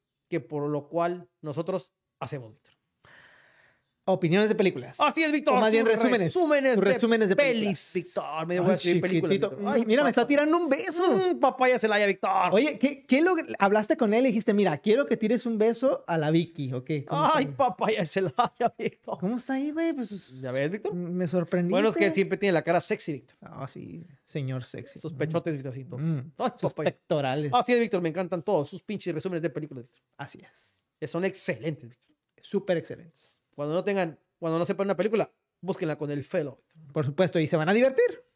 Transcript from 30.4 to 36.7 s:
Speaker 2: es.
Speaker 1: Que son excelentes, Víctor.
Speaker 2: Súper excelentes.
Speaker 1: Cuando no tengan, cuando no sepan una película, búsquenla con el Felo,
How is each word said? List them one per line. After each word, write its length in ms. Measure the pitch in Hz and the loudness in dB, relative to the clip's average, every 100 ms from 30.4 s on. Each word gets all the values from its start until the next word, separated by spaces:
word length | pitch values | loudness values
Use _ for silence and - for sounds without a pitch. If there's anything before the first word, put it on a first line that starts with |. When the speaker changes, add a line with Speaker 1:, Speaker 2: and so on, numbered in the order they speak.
| - | -20
Speaker 2:
es. 320 | - - _ _ _ | -20 -20 _ _ _
Speaker 1:
Que 80 | 151 | -8
son 180 | 165 185 | -4 -4
excelentes, 640 | 185 - 151 160 147 120 | -4 -6 -4 -6 -8 -12
Víctor. 220 | - _ _ _ _ | -20 _ _ _ _
Speaker 2:
Súper 380 | - 202 196 170 | -6 -4 -2 -2
excelentes. 540 | 165 - - - - _ _ - | -4 -12 -18 -20 -20 _ _ -8
Speaker 1:
Cuando 180 | 147 | -4
no 120 | 165 185 | -2 0
tengan, 340 | 196 170 135 _ _ | 0 -2 -4 _ _
cuando 220 | 165 160 | -2 -2
no 60 | 175 | -2
sepan 200 | 185 196 | -2 -2
una 120 | 175 | 0
película, 340 | 202 208 151 _ _ _ | 0 0 -2 _ _ _
búsquenla 360 | 175 180 165 147 | -8 -4 -4 -4
con 140 | 147 | -6
el 140 | 147 131 | -6 -4
Felo, 360 | 185 143 120 _ | -4 -4 -8 _